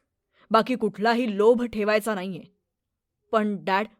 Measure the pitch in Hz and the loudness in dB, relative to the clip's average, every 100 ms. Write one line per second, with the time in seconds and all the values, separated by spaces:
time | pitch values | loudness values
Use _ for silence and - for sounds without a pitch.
0 | _ _ _ _ - 320 269 247 214 196 | _ _ _ _ 0 2 2 -2 -4 0
1 | 226 233 240 196 220 240 240 214 208 214 | 0 0 0 2 4 4 0 -4 0 0
2 | 220 196 190 175 - _ _ _ _ _ | 0 -6 -6 -12 -16 _ _ _ _ _
3 | _ _ _ 220 214 196 160 190 214 | _ _ _ -2 0 -4 -2 -2 -2